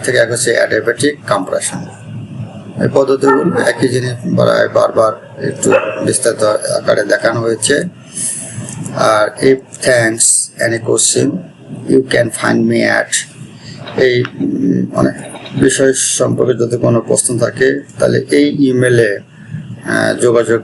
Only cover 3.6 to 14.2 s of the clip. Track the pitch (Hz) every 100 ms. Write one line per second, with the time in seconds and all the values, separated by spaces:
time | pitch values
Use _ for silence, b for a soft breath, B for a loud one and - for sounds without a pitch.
3.6 | - - 131 123 123 123 180 123 120 57
4.6 | 57 - 107 117 110 - - - - -
5.6 | - - - - - - 117 - 107 107
6.6 | - - - 107 101 104 113 117 113 110
7.6 | - 143 180 - B B B B B B
8.6 | B B - - 110 107 104 - 135 131
9.6 | - - 135 123 113 113 - - - -
10.6 | 117 117 117 113 - 123 135 185 - -
11.6 | - - - 135 131 123 117 - 117 117
12.6 | 113 117 110 107 - - - - - B
13.6 | B B - - 127 123